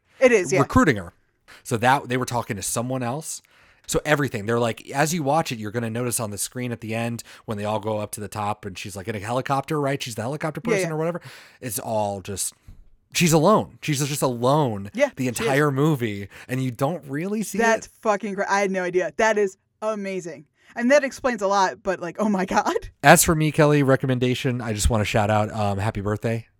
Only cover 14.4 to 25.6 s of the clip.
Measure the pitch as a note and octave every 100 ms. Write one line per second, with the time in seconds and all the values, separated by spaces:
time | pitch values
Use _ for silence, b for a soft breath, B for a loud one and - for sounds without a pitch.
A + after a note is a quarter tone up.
14.4 | B2 D3 C#3 G#2 G2+ G#3+ C#4+ - B2+ A2+
15.4 | - C3+ D3 C3+ D3+ D3 A#2 G2+ G2 B
16.4 | B B2+ C3 A2+ C#3 E3+ C#3+ C#3 F3+ G#3+
17.4 | G3+ G3 A3+ A3+ - _ A3+ G3+ A3 G3
18.4 | G3+ G3 G3+ F#3+ F3+ F3+ E3+ - A3 G#3+
19.4 | G3+ - _ - A3 G#3+ G3 F#3+ E3+ D3+
20.4 | D#3 _ b b A#3+ C#4+ C4+ - B3+ A#3
21.4 | G3 G3 F#3 - - C#3 E3+ E3 G#3+ G3
22.4 | F3+ A3+ - G4+ - - C#3+ E3+ - D#3+
23.4 | D#3 D3 D3 D3 C3+ C3 C3+ B2+ B2+ B2+
24.4 | C3+ B2 A#2 G#2 - A#2 G2+ A#2 G#2 G#2+
25.4 | G#2+ A2